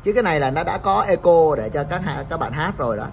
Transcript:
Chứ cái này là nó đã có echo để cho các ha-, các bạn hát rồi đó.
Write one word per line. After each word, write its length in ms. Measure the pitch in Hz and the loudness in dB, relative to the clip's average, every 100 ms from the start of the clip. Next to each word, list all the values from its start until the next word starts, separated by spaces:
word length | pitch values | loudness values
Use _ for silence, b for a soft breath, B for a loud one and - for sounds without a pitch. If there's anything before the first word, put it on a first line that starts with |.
Chứ 80 | - | 0
cái 100 | 208 | 0
này 180 | 214 156 | 2 0
là 100 | 139 | 0
nó 140 | 139 | -2
đã 140 | 170 196 | -4 -4
có 260 | 196 196 214 | 0 0 2
echo 480 | 180 175 170 160 139 | 2 6 6 6 2
để 120 | 110 | -2
cho 160 | 147 | -4
các 180 | 147 175 | -4 -4
ha-, 200 | 180 135 143 | -4 -6 -6
các 80 | 160 | -6
bạn 160 | 113 | -4
hát 260 | 127 165 - | -4 -4 -2
rồi 180 | 127 107 | -4 -4
đó. 100 | 117 | -6